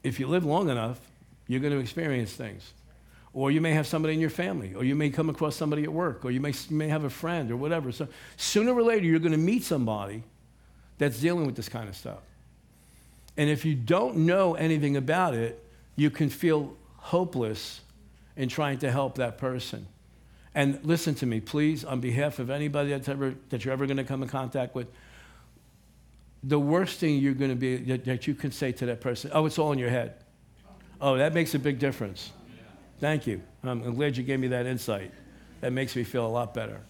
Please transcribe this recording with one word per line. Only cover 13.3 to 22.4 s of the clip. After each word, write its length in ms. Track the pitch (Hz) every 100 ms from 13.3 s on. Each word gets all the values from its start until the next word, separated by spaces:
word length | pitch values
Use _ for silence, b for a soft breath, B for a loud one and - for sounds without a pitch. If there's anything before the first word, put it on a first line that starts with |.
| -
And 120 | 147
if 160 | 147
you 100 | 160
don't 440 | 139 113 170 254 196
know 360 | 160 185 185
anything 420 | 165 160 156 143 139
about 380 | 131 170 180
it, 280 | 117 117 - - b b -
you 140 | 147
can 180 | - 147
feel 480 | - 170 156 139 - - -
hopeless 840 | - 175 185 131 110 107 - - - - - b b -
in 120 | 127
trying 300 | - 147 131
to 120 | 135
help 260 | 127 135 131
that 220 | 120 117
person. 480 | 131 127 - 110 92 - - b b b b
And 240 | 151 139 139
listen 300 | 151 165 165 135
to 100 | 127
me, 140 | 110
please, 440 | - 151 151 151
on 160 | 139 131
behalf 380 | 123 117 147
of 120 | -